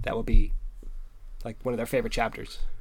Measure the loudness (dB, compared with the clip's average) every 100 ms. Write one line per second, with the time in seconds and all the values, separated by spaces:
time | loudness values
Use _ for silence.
0 | -4 -4 6 8 8 4 -4 -10 -10 -10
1 | -12 -14 -14 -10 -10 -6 -4 -2 0 0
2 | 0 0 -2 -4 -8 -2 -2 -2